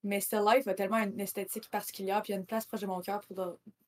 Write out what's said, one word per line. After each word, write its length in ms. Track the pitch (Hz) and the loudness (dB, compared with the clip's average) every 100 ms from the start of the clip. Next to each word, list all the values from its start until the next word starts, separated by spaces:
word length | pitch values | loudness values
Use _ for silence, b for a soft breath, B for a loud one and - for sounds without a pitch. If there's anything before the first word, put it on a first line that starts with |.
Mais 160 | 202 202 | 0 0
Still 240 | - 214 208 | 2 4 6
Life 220 | 247 269 | 6 6
a 60 | |
tellement 240 | 190 190 220 | 0 2 2
une 220 | 208 196 | 0 -2
esthétique 500 | 196 - 185 214 - | -6 -4 -6 -8 -4
particulière, 520 | 208 - - 190 202 | -4 -4 -6 0 0
puis 120 | 208 | 0
il 20 | 202 | -4
y 20 | |
a 20 | |
une 60 | 185 | -2
place 200 | 220 - | -4 -2
proche 160 | 220 | -6
de 60 | 196 | -2
mon 140 | 185 | -4
cœur 200 | 175 202 | -2 -6
pour 140 | - 185 | -6 -6
de, 220 | 180 175 - _ | -6 -6 -18 _